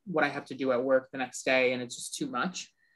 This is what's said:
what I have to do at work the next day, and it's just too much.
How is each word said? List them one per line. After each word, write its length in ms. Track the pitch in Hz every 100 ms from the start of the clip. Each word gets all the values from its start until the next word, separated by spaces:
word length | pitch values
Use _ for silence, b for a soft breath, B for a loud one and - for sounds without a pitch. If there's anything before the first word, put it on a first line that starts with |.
| -
what 180 | 156
I 40 | 143
have 180 | 139 -
to 80 |
do 180 | 127 131
at 100 | 120
work 280 | 131 131 131
the 60 | 135
next 260 | 127 -
day, 280 | - 131 127
and 100 | 127
it's 120 | 123
just 220 | - - -
too 100 | 143
much. 460 | 127 165 - - _ _